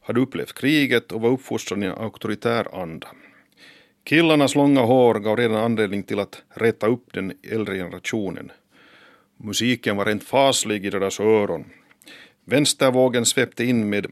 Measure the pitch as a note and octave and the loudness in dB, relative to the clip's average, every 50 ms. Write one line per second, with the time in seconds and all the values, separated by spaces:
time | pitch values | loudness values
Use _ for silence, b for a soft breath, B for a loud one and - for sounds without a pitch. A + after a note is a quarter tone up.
0 | _ - A2+ A#2+ C3 B2 - E2+ C2+ - - - - C3+ D#3 D3+ C#3+ B2+ B2 A#2 | _ -4 0 0 0 -2 -2 -10 -10 -10 -10 -4 0 0 2 2 2 2 2 0
1 | - _ - A2+ A2+ A#2+ C3+ C3 - - A#2 A2+ - - - G2+ G2+ F#2+ - - | 0 _ -8 -2 0 0 0 0 -4 -6 -6 -6 -4 -4 -4 -4 -4 -4 -4 -6
2 | A2 G#2+ - - - A2 G#2 G#2 - A#2 A#2 A2+ G2+ - - - - E2 E2 - | -10 -10 -10 -8 -6 -6 -6 -4 -2 -2 0 0 -2 -4 -6 -10 -10 -10 -10 -14
3 | - - b b b b b b b b b b b b b b b b b b | -16 -18 b b b b b b b b b b b b b b b b b b
4 | _ - - D#3+ E3+ D#3+ D#3 D3+ C#3+ B2+ - C#3+ C#3+ C#3+ C#3+ C#3 B2 A2 B2+ C3 | _ 2 4 4 6 6 6 4 4 4 4 4 4 4 4 4 4 4 6 6
5 | B2 A#2+ A2 G#2+ G2+ G#2+ G#2+ G#2+ B2 A2+ A2 G#2+ A2 A#2 A#2 G#2+ A2 G2+ G2 G2+ | 6 6 4 2 0 -2 0 0 0 0 0 0 0 0 0 0 0 -2 -2 -6
6 | F#2 - A2+ G2+ G2+ - - - _ _ _ - A2+ A#2 A2 _ - G#2+ B2 B2 | -6 -4 -4 -4 -4 -6 -8 -20 _ _ _ -2 0 0 0 _ 0 -2 -2 -2
7 | _ _ - G2 F#2+ F#2+ - _ - - - A2 G#2+ G2+ G2 F#2+ F#2 F2 F2 F2+ | _ _ -10 -8 -8 -8 -10 _ -12 -8 -6 -6 -4 -4 -6 -8 -8 -10 -12 -12
8 | _ - - A2+ G2+ F#2 E2+ - - - - _ _ b b b b b b b | _ -6 -6 -4 -4 -6 -8 -10 -14 -18 -20 _ _ b b b b b b b
9 | b b b b b b b _ - G#2+ G2+ - A2+ B2 B2+ A#2 - - G#2 G2+ | b b b b b b b _ -12 -6 -4 -2 0 0 0 0 -2 -4 -2 0
10 | G2+ G#2 G#2 G#2 - - - B2+ C#3 C#3 B2 - - A2+ A2 G#2 F#2 G2+ F#2+ G2 | 0 -2 -2 -4 -6 -2 2 4 4 4 2 0 -2 -2 -4 -4 -4 -4 -4 -2
11 | F#2+ G2 - - G2+ A2 A2 G#2+ G#2 G2 F2 D#2+ - - B B B B B B | -4 -4 -4 -2 2 2 4 2 2 0 -4 -8 -8 -14 B B B B B B
12 | B B B B B B B B B - A#2+ C#3 D3 C3+ - _ C#3 C3 B2 B2+ | B B B B B B B B B -2 0 0 0 0 0 _ 0 2 4 4
13 | C3 B2+ A#2+ B2 A#2 - - - B2 - - - A#2 B2 B2+ A#2 G#2+ G#2 G2+ G2+ | 2 2 2 0 -2 0 0 0 -2 -2 -2 -4 -2 0 0 0 0 0 -2 -4
14 | F#2+ - | -4 -6